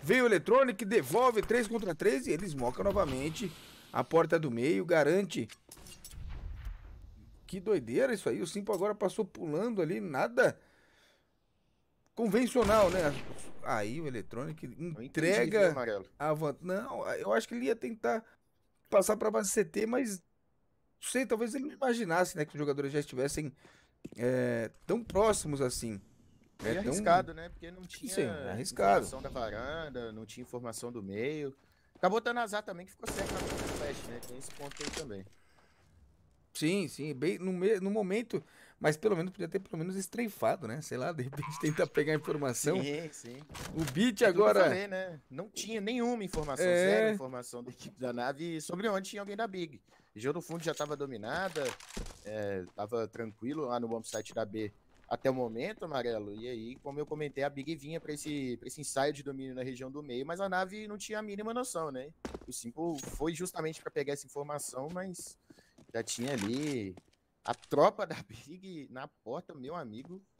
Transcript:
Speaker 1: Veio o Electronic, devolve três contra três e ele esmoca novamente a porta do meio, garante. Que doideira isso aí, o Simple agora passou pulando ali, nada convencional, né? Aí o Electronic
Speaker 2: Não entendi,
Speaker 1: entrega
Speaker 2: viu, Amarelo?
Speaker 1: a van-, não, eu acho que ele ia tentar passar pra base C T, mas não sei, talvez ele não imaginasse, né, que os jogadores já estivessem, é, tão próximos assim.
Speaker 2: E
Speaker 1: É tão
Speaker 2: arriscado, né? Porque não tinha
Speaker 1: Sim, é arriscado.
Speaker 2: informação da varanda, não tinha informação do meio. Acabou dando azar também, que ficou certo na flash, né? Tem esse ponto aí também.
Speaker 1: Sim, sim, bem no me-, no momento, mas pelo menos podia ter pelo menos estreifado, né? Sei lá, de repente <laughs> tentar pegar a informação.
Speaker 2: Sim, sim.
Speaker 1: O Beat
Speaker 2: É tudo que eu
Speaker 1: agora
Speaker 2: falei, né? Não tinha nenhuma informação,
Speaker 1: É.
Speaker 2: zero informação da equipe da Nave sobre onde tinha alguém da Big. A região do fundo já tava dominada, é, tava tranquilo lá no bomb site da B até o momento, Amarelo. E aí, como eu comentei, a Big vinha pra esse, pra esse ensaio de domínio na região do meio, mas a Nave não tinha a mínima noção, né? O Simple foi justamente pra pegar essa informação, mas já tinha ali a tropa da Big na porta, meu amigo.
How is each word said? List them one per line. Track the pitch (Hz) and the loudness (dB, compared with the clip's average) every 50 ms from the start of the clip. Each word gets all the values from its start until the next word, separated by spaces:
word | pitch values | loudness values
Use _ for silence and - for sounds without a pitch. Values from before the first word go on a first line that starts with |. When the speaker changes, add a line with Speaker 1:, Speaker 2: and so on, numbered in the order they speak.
| 139 | 4
Speaker 1:
Veio | 139 208 262 247 | 4 6 6 8
o | 240 | 8
Electronic, | 214 170 - - 220 262 269 247 220 - 240 | 6 6 6 6 6 8 8 6 4 -2 -2
devolve | 190 233 214 143 123 156 226 254 247 233 214 | 4 4 4 4 4 4 6 6 6 6 4
três | 185 - 220 247 233 196 | 2 4 4 4 4 2
contra | 226 226 208 202 156 | -2 -2 -2 -2 -2
três | - 175 202 254 269 254 285 | 2 4 4 4 4 2 0
e | |
ele | 165 156 196 | 0 0 0
esmoca | 190 147 135 123 120 123 - 190 | -4 -2 0 0 0 0 2 0
novamente | 202 196 202 185 147 131 127 135 156 160 - 240 175 - - - - - - - - | 2 4 4 2 2 2 -2 -2 -2 -2 -4 -6 -6 -6 -10 -18 -20 -20 -20 -18 -6
a | - - 127 | -2 -2 -2
porta | - - 165 170 160 175 165 | 4 6 6 6 6 4 2
do | 160 143 | 2 2
meio, | 117 113 120 143 185 190 185 | 0 2 2 2 2 2 4
garante. | 160 165 160 147 143 170 196 202 170 - 185 117 - - _ _ - - - - - - - - - - - - - - - - - - - - - - - - - - - - - - - - - - - - - | 4 6 6 8 6 6 4 2 0 -2 -4 -4 -4 -8 _ _ -20 -20 -18 -18 -18 -18 -18 -18 -16 -14 -12 -10 -10 -8 -8 -8 -10 -10 -8 -10 -10 -10 -10 -14 -16 -18 -16 -18 -18 -20 -20 -20 -20 -20 -20 -14 -10
Que | - 196 | -10 -6
doideira | 175 214 208 165 123 110 120 165 262 262 247 | 2 4 4 4 2 2 2 4 4 4 2
isso | - - 135 | 2 0 0
aí, | 113 - 196 | 0 0 -2
o | 160 | -4
Simple | - 202 202 208 214 | -4 -6 -2 0 0
agora | 175 185 214 208 | 2 2 0 0
passou | 208 214 185 180 - 220 | 2 0 0 0 0 -4
pulando | 190 - - - 160 147 160 208 247 233 196 | -4 -4 -8 -6 -2 -2 0 0 0 0 0
ali, | 165 151 185 220 | 0 0 0 -4
nada | 208 180 139 131 170 233 240 254 - 151 - - _ _ _ _ _ _ _ _ _ _ _ _ _ _ _ _ _ _ _ _ _ _ _ _ _ _ _ _ _ _ _ | -4 -4 0 0 0 2 4 6 6 6 4 2 _ _ _ _ _ _ _ _ _ _ _ _ _ _ _ _ _ _ _ _ _ _ _ _ _ _ _ _ _ _ _
convencional, | - 233 220 175 233 254 233 - 254 226 196 214 220 208 180 | -2 0 4 4 4 4 4 4 4 6 8 8 8 8 8
né? | 175 185 170 147 139 - - - - - - - - - - | 6 4 2 2 2 0 -6 -6 -6 -6 -6 -6 -8 -6 -4
Aí | - 131 110 104 104 120 156 | -2 0 0 0 -2 -4 -4
o | 165 143 | -4 -4
Electronic | 127 113 95 - - 110 135 160 151 156 - 135 | -4 -6 -6 -6 -8 -8 -6 -8 -8 -10 -12 -14
Speaker 2:
Não | 120 - 156 180 156 110 | -10 -8 -8 -8 -8 -8
entendi, | 117 | -10
Speaker 1:
entrega | 135 - 160 156 170 196 220 240 - 208 214 | -4 0 2 4 4 6 6 4 4 6 8
Speaker 2:
viu, | 196 175 | 8 8
Amarelo? | 151 139 123 117 107 98 92 - _ _ | 6 2 -2 -2 -2 -4 -6 -8 _ _
Speaker 1:
a | 143 156 156 | 0 0 0
van-, | 151 160 147 131 127 | 2 0 -2 -4 -4
não, | 151 180 185 196 233 269 262 214 - - - | -4 -4 -4 -4 -4 -6 -6 -6 -2 -2 -2
eu | - - 190 208 | -2 0 2 2
acho | 226 226 - | 2 2 0
que | 233 | -6
ele | 240 247 | -4 0
ia | 269 - | 0 0
tentar | 226 - 254 226 214 - 233 233 220 226 - - _ _ _ _ _ _ _ _ _ _ _ | 0 -2 -8 -8 -2 -2 0 0 0 -4 -8 -20 _ _ _ _ _ _ _ _ _ _ _
passar | - 202 185 - 214 208 | 6 6 6 6 2 2
pra | 220 220 | 2 2
base | 208 226 214 185 | 2 2 0 2
C | - 220 196 | 2 2 2
T, | 160 - 208 214 | 2 2 -2 0
mas | 220 240 262 277 226 196 180 | 2 2 0 0 0 -4 -8
não | _ _ _ _ _ _ _ _ _ _ _ _ _ _ _ _ - - | _ _ _ _ _ _ _ _ _ _ _ _ _ _ _ _ -10 -2
sei, | - 247 262 | 0 0 2
talvez | - 247 214 233 233 220 | 2 0 0 0 -2 -2
ele | 277 262 | -4 -6
não | 302 - | -6 -4
imaginasse, | - 269 262 240 233 233 170 165 175 185 175 - 170 | 0 2 2 2 2 2 2 4 4 4 2 2 -4
né, | 151 | -4
que | 151 - | -4 -2
os | 147 | -2
jogadores | 147 143 139 143 143 139 | 0 0 0 0 0 0
já | 139 147 | 0 -2
estivessem, | 147 - - 127 131 143 - - 151 135 127 _ _ - - - _ _ _ _ _ - - - | -2 -2 -2 0 0 0 0 -2 -4 -6 -8 _ _ -20 -20 -20 _ _ _ _ _ -16 -8 -2
é, | 120 123 127 127 127 123 120 117 113 110 - - - | 0 2 2 2 2 2 0 0 -2 -4 -8 -14 -2
tão | - 180 233 226 | 0 0 0 0
próximos | - - 190 214 220 208 - - 156 147 135 | 0 4 4 6 6 4 2 0 -2 0 0
assim. | 139 127 - - - 117 107 98 - - - _ - - - _ _ _ _ _ - | 0 0 0 -2 -6 -6 -6 -8 -10 -16 -20 _ -20 -20 -20 _ _ _ _ _ -2
Speaker 2:
E | 107 | -2
Speaker 1:
É | 120 | 0
tão | 180 208 240 | 0 0 0
Speaker 2:
arriscado, | 139 190 214 180 170 185 180 165 165 | 0 2 6 6 6 6 6 2 -8
né? | 160 170 175 | -12 -14 -14
Porque | 170 - 165 165 | -14 -14 -14 -14
não | 180 185 180 | -14 -16 -16
tinha | 175 - - - 247 285 | -16 -16 -12 -8 -6 -2
Speaker 1:
Sim, | 269 | 0
é | 160 120 - 151 135 - | 0 0 -2 -4 -6 -6
arriscado. | 92 107 143 190 - - 196 196 202 175 120 | -6 -4 -6 -6 -2 2 6 6 6 6 4
Speaker 2:
informação | 85 - 131 | 2 -8 -8
da | 139 139 | -10 -8
varanda, | 131 131 117 107 101 107 120 135 151 165 160 151 127 123 117 113 107 | -6 -4 -4 -4 -4 -6 -6 -6 -6 -6 -8 -8 -8 -8 -8 -8 -8
não | 110 113 | -10 -12
tinha | 110 - 123 123 | -14 -12 -14 -14
informação | - - 123 123 117 113 - - 120 | -10 -10 -8 -8 -6 -8 -6 -8 -8
do | 120 117 101 | -8 -8 -8
meio. | 95 98 104 117 139 156 151 147 135 135 _ _ _ _ _ _ _ _ | -6 -4 -2 -2 -2 -2 -4 -6 -8 -8 _ _ _ _ _ _ _ _
Acabou | - - 185 196 233 | 2 2 4 4 4
dando | 226 240 240 240 | 0 0 -2 0
azar | 233 214 196 208 214 | -2 -2 -2 -6 -6
também, | - 190 170 185 | -6 -10 -12 -12
que | 190 - | -16 -16
ficou | _ - 226 | _ -8 -6
certo | - 202 196 196 196 | -4 -4 -4 -2 -2
na | 190 | -4
flash, | - - - 170 - - - - 147 147 135 - - - | -4 -4 -4 -4 -4 -4 -4 -4 -4 -6 -6 -8 -8 -10
né? | 117 120 - | -10 -12 -12
Tem | - 123 127 | -12 -12 -12
esse | 131 - | -12 -14
ponto | - - 143 143 - - | -12 -12 -12 -12 -10 -6
aí | 151 143 | -8 -6
também. | - - 160 131 104 95 95 98 - _ _ _ _ _ _ _ _ _ _ _ _ - - _ _ _ _ _ _ _ _ _ _ | -6 -6 -8 -8 -10 -10 -12 -14 -20 _ _ _ _ _ _ _ _ _ _ _ _ -20 -20 _ _ _ _ _ _ _ _ _ _
Speaker 1:
Sim, | - 156 156 185 202 185 131 | -2 0 2 2 2 0 -2
sim, | - - 139 156 143 | -6 -8 -6 -6 -4
bem | 127 135 170 208 196 | 0 0 0 0 0
no | 175 190 | -2 -2
me-, | 185 180 180 208 226 185 | -2 2 4 4 4 4
no | 185 196 | 2 0
momento, | 202 220 208 180 190 226 247 - - 170 - - - - - - - _ | 0 0 0 0 0 -2 -2 -2 -4 -6 -6 -6 -20 -20 -20 -20 -14 _
mas | - 156 151 | 2 2 2
pelo | - - 220 202 165 | 4 2 2 2 2
menos | 165 185 190 | 0 -4 -4
podia | - 175 165 | -6 -8 -4
ter | - 196 | -4 -4
pelo | 190 - - 165 | -4 -4 -6 -4
menos | 160 185 190 190 | -4 -4 -4 -4
estreifado, | 185 - - 214 240 214 - - - 110 - 196 165 | -6 -6 -4 -4 -4 -4 -2 2 2 2 2 2 -2
né? | 107 110 151 | -6 -6 -6
Sei | - - 120 123 | -6 -6 -4 -4
lá, | 127 165 | -2 -4
de | 170 156 127 | -2 -4 -4
repente | 131 139 143 143 - 156 - | -4 -4 -6 -6 -6 -6 -2
<laughs> | |
tentar | - 151 151 - 180 165 | 0 0 2 2 0 2
pegar | - - 151 151 156 | 2 2 2 4 2
a | |
informação. | 151 151 - 170 151 143 135 120 - - 147 170 190 | 0 0 -2 -2 0 0 0 0 0 2 2 2 2
Speaker 2:
Sim, | 165 143 143 151 170 156 | 2 0 -2 -4 -6 -8
sim. | - - - 117 120 135 - - - - - - - | -12 -12 -14 -14 -14 -14 -16 -14 -12 -10 -10 -6 -2
Speaker 1:
O | 156 165 143 | -2 -2 0
Beat | 127 156 214 254 214 - | 4 4 4 4 6 8
Speaker 2:
É | 240 208 | 6 8
tudo | 175 | 8
que | 180 | 8
eu | 208 | 8
Speaker 1:
agora | 208 208 202 185 | 8 10 8 8
Speaker 2:
falei, | 156 - 185 202 202 | 8 6 4 0 -2
né? | 190 185 190 185 170 147 - _ | -4 -4 -4 -6 -8 -12 -14 _
Não | 127 135 190 220 | -10 -10 -10 -8
tinha | _ - - 196 226 220 | _ -10 -6 -4 -4 -4
nenhuma | 196 208 247 247 233 240 247 233 202 | -2 -2 0 0 2 0 0 0 -4
informação, | 180 - 160 151 143 135 139 165 | -4 -4 -4 -2 -2 0 2 4
Speaker 1:
É. | 180 180 175 | 4 6 6
Speaker 2:
zero | 180 190 202 214 220 220 220 | 6 6 6 6 6 4 2
informação | 196 135 131 131 123 123 - - 120 | 0 -4 -6 -8 -8 -10 -10 -10 -10
da | 120 123 | -10 -12
equipe | 123 - - - - - | -12 -12 -14 -16 -10 -6
da | 127 123 120 | -4 -4 -2
Nave | 120 120 131 143 135 165 170 165 156 | -2 -2 -2 -2 -4 -4 -6 -6 -6
sobre | 147 - 180 175 190 226 | -6 -6 -6 -2 0 0
onde | 202 190 190 196 | 0 0 -2 -4
tinha | - 208 | -8 -8
alguém | 202 202 202 | -8 -8 -4
da | 202 226 | -4 -4
Big. | 226 190 185 175 156 139 104 _ _ | -4 -4 -6 -6 -8 -8 -18 _ _
A | - _ _ _ _ | -20 _ _ _ _
região | 104 110 135 | -4 -2 -2
do | 151 170 | -2 -2
fundo | - - 160 170 160 | -4 -6 -6 -2 -2
já | 165 147 | -2 -2
tava | - 147 147 151 | -2 -2 -4 -2
dominada, | 139 143 135 127 110 101 113 139 170 190 190 160 160 139 123 - - - - - - - - - - - | -4 -4 -6 -6 -8 -6 -4 -2 -2 -2 -2 -2 -2 -2 -2 -4 -6 -14 -10 -8 -8 -8 -8 -10 -12 -12
é, | 104 107 107 104 101 101 95 90 90 _ | -8 -4 -4 -2 -2 -2 -2 -4 -6 _
tava | - 104 104 120 117 113 107 | -6 -6 -2 0 -2 -2 -2
tranquilo | - - 117 110 104 _ 110 123 151 156 151 | -4 -8 -8 -8 -8 _ -6 -4 -4 -2 -2
lá | 123 120 120 | -2 0 -2
no | 117 113 | 0 -2
bomb | 113 113 110 | -2 -4 -4
site | - - 107 - - - | -4 -6 -6 -6 -4 -4
da | 117 110 | -4 -4
B | 104 101 110 107 104 - _ _ _ _ - - - | -2 -2 -4 -4 -4 -6 _ _ _ _ -20 -6 -6
até | - - - 135 | -6 0 2 2
o | 131 | 2
momento, | 131 123 117 110 113 151 185 - - - | 2 -2 -2 -2 -4 -4 -4 -6 -6 -8
Amarelo. | 165 147 135 117 120 117 107 107 104 101 | -4 -4 -2 0 0 0 -2 -4 -6 -10
E | 110 113 123 | -10 -8 -8
aí, | 127 113 110 113 127 131 | -8 -8 -8 -10 -12 -10
como | - 143 139 147 | -12 -10 -6 -6
eu | 151 | -6
comentei, | 143 156 151 151 147 131 135 135 | -6 -4 -4 -4 -4 -2 -2 -2
a | 143 | -2
Big | 143 139 135 147 165 | -2 -4 -6 -6 -8
vinha | 151 135 147 160 165 | -8 -8 -8 -8 -8
pra | 160 - 151 | -6 -6 -8
esse, | 147 - 156 147 147 135 127 120 117 | -6 -6 -6 -4 -2 -2 -2 -4 -4
pra | - - | -6 -12
esse | - - | -10 -8
ensaio | 147 - - 135 135 147 147 | -8 -4 0 2 2 2 0
de | 139 | -2
domínio | - 143 135 135 135 135 127 | -6 -8 -8 -8 -8 -8 -6
na | 127 | -6
região | 127 131 131 120 131 131 | -6 -6 -6 -8 -10 -10
do | 135 147 | -10 -10
meio, | 151 143 123 123 135 | -8 -6 -4 -4 -4
mas | 156 170 180 | -4 -4 -4
a | 196 196 | -2 0
Nave | 185 180 190 185 196 214 214 208 | 0 0 0 -2 -4 -10 -10 -10
não | 208 208 | -10 -10
tinha | - - 214 214 | -8 -6 -6 -6
a | |
mínima | 214 214 202 202 214 220 233 | -6 -6 -6 -6 -6 -4 -2
noção, | 247 247 240 - 175 160 151 | -2 -4 -2 -2 -4 -4 -2
né? | 135 127 131 151 165 _ _ - - - - - | -4 -6 -10 -10 -14 _ _ -10 -10 -10 -12 -10
O | 123 | -10
Simple | - - 117 - - 160 175 165 139 131 - - - | -10 -10 -10 -6 -2 -2 -2 -2 -2 -6 -6 -4 -2
foi | 139 160 170 | 0 0 0
justamente | 147 180 180 - - 156 160 160 - | -2 -6 -6 -4 -4 -4 -4 -6 -6
pra | - - | -12 -6
pegar | _ 156 139 139 143 | _ -2 0 0 -2
essa | 143 - | -4 -6
informação, | 131 - 143 143 147 147 147 - - - 127 135 156 | -10 -8 -8 -6 -4 -4 -6 -6 -6 -6 -6 -6 -6
mas | 175 180 185 190 175 - - - - _ _ _ - - _ _ _ - - _ - | -6 -6 -6 -6 -8 -10 -12 -16 -16 _ _ _ -20 -20 _ _ _ -20 -20 _ -4
já | 117 | -4
tinha | 113 - - - 117 131 143 | -4 -2 -4 -4 -2 -2 -2
ali | 120 98 101 120 135 151 151 143 123 104 95 92 - _ _ _ _ _ _ _ _ _ | 0 0 0 -2 -2 -2 -2 -2 -2 -4 -4 -8 -10 _ _ _ _ _ _ _ _ _
a | - 120 | -4 -4
tropa | - - - - 139 156 202 - - 208 165 | -4 -2 0 6 8 8 8 8 4 -4 -4
da | 160 120 - | -4 -8 -8
Big | _ 110 107 - 139 165 185 190 190 180 156 135 - | _ -16 -18 -16 -16 -16 -16 -14 -12 -12 -12 -12 -12
na | 120 127 139 151 _ _ _ | -10 -12 -12 -12 _ _ _
porta, | 107 123 165 175 - 170 | -8 -8 -8 -8 -12 -14
meu | 147 123 131 165 | -12 -10 -8 -8
amigo. | 175 151 117 104 113 135 - 175 190 190 _ _ | -8 -8 -10 -10 -12 -12 -12 -14 -16 _ _ _